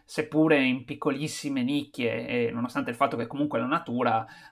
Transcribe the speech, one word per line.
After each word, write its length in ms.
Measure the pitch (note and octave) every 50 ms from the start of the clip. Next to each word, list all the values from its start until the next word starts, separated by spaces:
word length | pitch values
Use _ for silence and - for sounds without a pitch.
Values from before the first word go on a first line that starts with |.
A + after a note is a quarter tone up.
| _
seppure 560 | - - - D3+ - - D#3 D#3 D#3+ D#3 C#3+ C3+
in 200 | C3 B2+ C3+ A#2+
piccolissime 800 | - C#3+ - - D3+ C3+ C#3 D3+ D#3 - - - D3 C#3 C3+
nicchie, 640 | B2 B2+ C#3+ C#3+ D3 - - - B2 A2+ A2+ A#2+ A#2+
e 260 | A#2+ A#2+ B2 A#2+ A#2
nonostante 380 | - A#2 A#2+ A#2+ - C#3+ C3 B2
il 60 | A#2+
fatto 200 | - C#3 C#3 -
che 120 | A#2 A2+ A#2
comunque 320 | C3+ C#3 D3 D3 - A#2
la 80 | B2 B2+
natura 580 | D3 E3+ - - A#2+ B2 B2+ A#2+ A2+ A2+ A2 - - - - -